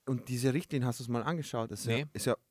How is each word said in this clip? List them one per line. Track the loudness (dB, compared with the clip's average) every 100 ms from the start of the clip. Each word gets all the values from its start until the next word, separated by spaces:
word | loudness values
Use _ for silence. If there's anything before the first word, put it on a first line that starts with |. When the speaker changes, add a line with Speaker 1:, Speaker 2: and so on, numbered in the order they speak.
| -2
Speaker 1:
und | -2 -2
diese | 2 4
Richtlinie, | 2 0 0 0
hast | 0
du's | -2
mal | -2
angeschaut? | 0 -2 -2 -4 -4
Das | -4
ist | 0
ja, | 0
Speaker 2:
Nee. | 0
Speaker 1:
ist | -2 0
ja | 0 _